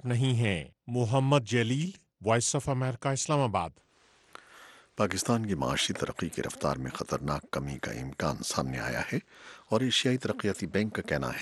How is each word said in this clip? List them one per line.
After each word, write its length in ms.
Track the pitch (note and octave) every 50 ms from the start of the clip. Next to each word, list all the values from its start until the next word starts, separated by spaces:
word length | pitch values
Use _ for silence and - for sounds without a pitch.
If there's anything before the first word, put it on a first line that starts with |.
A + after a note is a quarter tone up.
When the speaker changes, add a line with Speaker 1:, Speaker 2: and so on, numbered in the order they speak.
| -
Speaker 1:
نہیں 300 | B2 B2 A#2 C3+ C3 B2+
ہیں۔ 300 | A#2 A#2+ G#2+ G2 E2 C#2+ - - _ _
محمد 540 | - A#2+ B2 B2 G#2+ B2+ C#3 C3 C3+ D3 C#3+
جلیل، 500 | A#2 G#2 A2+ B2 A#2 A2+ B2+ C#3 D#3+ F3+ G3 - _ _ _ _ F#2+
وائس 320 | G#2 A2+ A#2+ A#2+ - -
آف 120 | D3 - D3
امریکہ، 400 | C#3 B2+ C3 B2+ B2+ - - C#3+
اسلام 320 | C3+ B2+ - - D#3 C#3+
آباد۔ 300 | C#3 A#2+ F#2+ F#2+ E2+ D#2+ - - _ _ _ _ _ _ _ _ _ _ - - - - - - - - - - - _ _
Speaker 2:
پاکستان 500 | - A2 G2 F#2+ F#2+ - - A#2+ A#2 A2+
کی 80 | G#2 F#2+
معاشی 400 | - C3 B2+ C#3 - - - -
ترقی 340 | - - - - - - E2
کی 140 | - - -
رفتار 340 | - - - - D2+ C#2
میں 140 | C2 C2 B1+
خطرناک 600 | - - - - - B1+ C#2 C#2+ D2 C#2+ - -
کمی 280 | - C#2+ C#2 C#2+ C#2 B1+
کا 120 | - -
امکان 460 | - - B1+ C2 C#2 - - D2+ - - -
سامنے 340 | - - - - - C2 -
آیا 220 | - - B2 A#2 - - -
ہے 60 | - - _ - - - - - - - -
اور 120 | G#2+ A2
ایشیائی 380 | B2+ B2+ A2 - - C3 B2+ B2+
ترقیاتی 480 | - G#2+ G#2 E2+ - G#2 F#2+ - G2+
بینک 280 | E2 - F#2+ G#2+ A2 G#2
کا 80 | - -
کہنا 280 | - D#2 D2 C2+ B1 B1 -